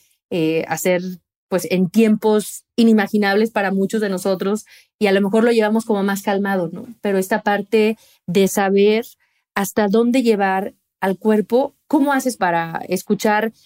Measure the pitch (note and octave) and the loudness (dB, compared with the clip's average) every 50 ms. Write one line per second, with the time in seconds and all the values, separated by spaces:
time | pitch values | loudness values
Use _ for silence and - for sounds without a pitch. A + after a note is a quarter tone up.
0 | _ _ _ _ _ _ G3 F3 D#3+ D#3+ D#3+ D#3+ - - D#3+ D#3+ - F#3 F3+ F3 | _ _ _ _ _ _ -4 -2 0 0 0 -2 -4 -4 -6 -4 -2 0 0 0
1 | F3+ F#3 F3+ - _ _ _ _ _ _ F#3+ F3+ - - F#3 F3+ F#3+ E3+ - A3 | -2 -6 -10 -12 _ _ _ _ _ _ -4 -4 -2 -2 0 0 0 0 2 2
2 | A3+ A3 G#3+ G#3+ - G#3+ G#3+ G#3+ - - - - - _ _ - A#3 A3+ A3 G#3+ | 2 4 2 2 0 0 0 0 -2 -4 -10 -16 -20 _ _ 2 4 4 4 4
3 | G3 - - G#3 G3+ G3 G3 G#3 A3 A3+ - G#3+ G3 F#3+ F#3+ F#3+ G3 F#3+ - A3 | 2 0 0 0 0 2 2 0 0 0 0 -2 -2 -2 0 -2 -2 -2 -2 -4
4 | G#3+ G3 F#3+ F3+ - G3 F#3+ F3+ G3 G3 G#3+ G#3+ - _ - - _ _ _ _ | -4 -4 -4 -4 -2 -2 -2 -2 -2 -4 -4 -4 -6 _ -20 -20 _ _ _ _
5 | G#3+ G3 F#3+ G3 G3+ G3 G3+ A3+ A3 A#3+ A#3 A3+ G#3+ G#3 A3 A3+ A3+ - G#3+ G3+ | 0 2 2 2 2 2 2 2 2 4 4 2 2 2 0 -2 -2 -2 -2 -2
6 | F#3+ G3+ G3 G3 - G#3+ G3+ G3 G3+ G3 G3 F#3 E3+ E3 F3+ - - - - - | 0 -2 -2 -2 -2 -2 -2 -2 -2 -2 -2 -2 -4 -4 -8 -10 -14 -16 -14 -8
7 | - G#3 G3 F#3+ F#3+ - A3 G#3+ - G#3 G3+ G3+ G3+ - - A3 G#3+ G#3+ A3 - | -4 -2 -2 -2 -2 -2 -4 -2 0 -2 -2 -2 -2 0 0 2 2 2 0 -4
8 | _ _ _ _ _ - F3 G3+ G3 F#3 - G#3+ G3 F#3+ G3 G3 G3+ G#3 G#3+ A3 | _ _ _ _ _ -2 0 2 2 2 2 0 0 2 2 4 4 4 2 0
9 | A#3 - - _ _ _ _ _ _ _ _ G3 G3 - - A3 G#3+ G3+ G3 A3+ | -2 -6 -14 _ _ _ _ _ _ _ _ -6 -6 -4 -2 -2 0 2 2 2
10 | A#3 A#3+ A#3+ C4+ A#3 A#3 G#3+ G3 G3 F#3+ F#3+ F#3+ G3+ G3 - _ _ _ _ _ | 2 2 2 2 2 2 2 2 0 0 0 -2 -4 -6 -10 _ _ _ _ _
11 | - F#3+ F#3+ - - A3 G#3+ G#3+ F#3+ - A3+ B3+ C#4 - - _ _ - - D#4 | -4 -4 -4 -2 0 2 2 2 0 0 0 0 0 -2 -6 _ _ -2 0 2
12 | C#4 C#4+ C#4 C4+ C4 B3+ - - G3 F3 E3+ E3+ E3 E3 E3 - - - F3+ F#3+ | 2 2 0 0 -2 -2 -2 -2 -2 0 0 -2 -2 -4 -8 -10 -6 -6 -6 -6
13 | - - G#3 - - G#3+ G#3 G#3+ A3 A3 - _ _ | -4 -4 -2 0 0 0 0 0 0 -4 -6 _ _